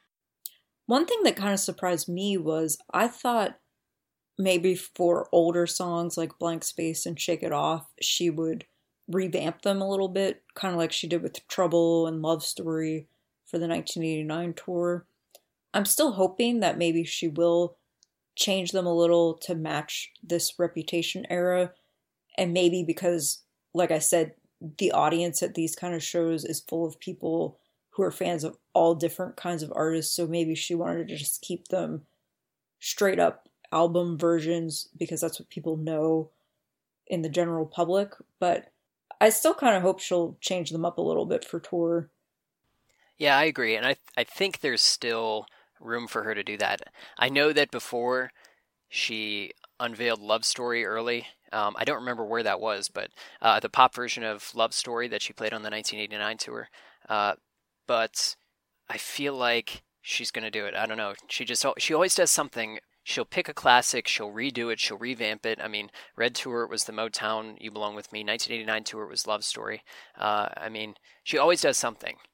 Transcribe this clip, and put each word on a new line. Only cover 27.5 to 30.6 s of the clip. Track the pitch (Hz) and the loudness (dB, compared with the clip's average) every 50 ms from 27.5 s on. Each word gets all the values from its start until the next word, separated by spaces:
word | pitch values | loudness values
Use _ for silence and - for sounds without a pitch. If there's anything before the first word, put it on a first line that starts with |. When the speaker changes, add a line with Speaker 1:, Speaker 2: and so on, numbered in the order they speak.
| - _ _ _ _ _ _ _ | -4 _ _ _ _ _ _ _
Speaker 1:
who | - - 190 | -4 -2 -2
are | 175 | -2
fans | 151 - 185 175 175 160 147 | -2 -2 -2 -2 -2 -2 -4
of | 160 - - _ _ - | -6 -8 -12 _ _ 4
all | 185 165 165 170 | 6 6 6 6
different | 156 165 165 - - 185 180 - | 4 0 -2 -2 -4 -8 -8 -8
kinds | - - 180 175 160 156 | -8 -6 -6 -4 -4 -6
of | 151 - | -4 -2
artists, | - 156 160 160 165 160 - - | 0 0 2 0 0 -2 -2 -2
so | - 170 | -2 -2
maybe | 156 165 170 165 160 160 | 0 0 0 0 0 -2
she | 156 | -2